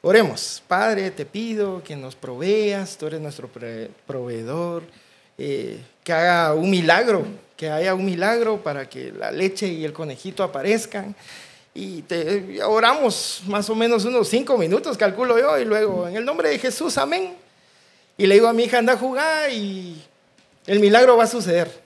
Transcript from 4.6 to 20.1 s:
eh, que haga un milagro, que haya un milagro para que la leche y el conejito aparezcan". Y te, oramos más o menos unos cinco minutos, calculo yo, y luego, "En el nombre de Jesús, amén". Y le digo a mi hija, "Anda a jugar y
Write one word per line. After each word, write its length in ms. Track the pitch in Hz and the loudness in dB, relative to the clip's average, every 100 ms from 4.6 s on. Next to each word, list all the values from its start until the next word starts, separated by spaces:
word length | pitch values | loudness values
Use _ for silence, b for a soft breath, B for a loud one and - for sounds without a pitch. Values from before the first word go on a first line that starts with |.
| 175 170 165 b b b b - | -6 -8 -12 b b b b -12
eh, 420 | 143 139 113 110 127 _ | -6 -6 -8 -12 -18 _
que 80 | - | -4
haga 400 | 160 175 175 160 | 2 4 4 2
un 160 | 156 185 | 2 2
milagro, 540 | 185 165 175 240 196 110 - _ | 2 4 4 4 0 -2 -12 _
que 140 | - 156 | -10 -6
haya 240 | 156 185 | -2 0
un 100 | 185 | 0
milagro 520 | 196 175 196 233 226 208 | -2 0 0 0 0 -2
para 260 | 156 139 135 | -4 -8 -10
que 220 | 131 127 | -12 -14
la 180 | 101 - | -8 -6
leche 360 | - 190 190 196 | -2 -2 -2 -6
y 160 | 165 | -4
el 80 | 156 | -6
conejito 480 | 151 156 131 190 185 | -8 -12 -10 -12 -4
aparezcan". 720 | 180 - 196 220 226 202 196 202 B B B B B | -4 -2 0 0 -2 -10 -12 -16 B B B B B
Y 260 | - 190 170 | -14 -12 -14
te, 600 | - 175 160 202 190 190 | -6 -4 -2 -4 -4 -4
oramos 760 | - 220 233 294 254 - - - | 0 4 4 4 0 0 -6 -8
más 240 | 180 202 202 | -4 -4 -2
o 60 | |
menos 280 | 226 233 233 | 0 2 2
unos 240 | 208 247 196 | 2 0 2
cinco 300 | 233 277 247 | 0 2 2
minutos, 400 | 240 220 330 - | 2 0 0 0
calculo 400 | 202 190 247 233 | 0 2 2 4
yo, 200 | 277 294 | 4 2
y 60 | |
luego, 420 | 226 214 214 180 175 | 2 2 2 0 -4
"En 80 | |
el 100 | 202 | -4
nombre 240 | 240 330 302 | -4 0 0
de 80 | 277 | 0
Jesús, 380 | 254 - 311 277 | -2 -4 -4 -2
amén". 380 | 277 349 370 359 _ b b b b b b - | -2 -2 -4 -12 _ b b b b b b 0
Y 80 | |
le 80 | 196 | 6
digo 120 | 202 233 | 6 6
a 60 | |
mi 100 | 226 | 2
hija, 160 | 233 247 | 2 2
"Anda 140 | 233 | 2
a 40 | 233 | 2
jugar 520 | 254 262 320 311 302 | 0 -2 -2 0 -2
y 500 | 233 202 190 180 156 - | -4 -6 -8 -12 -16 -20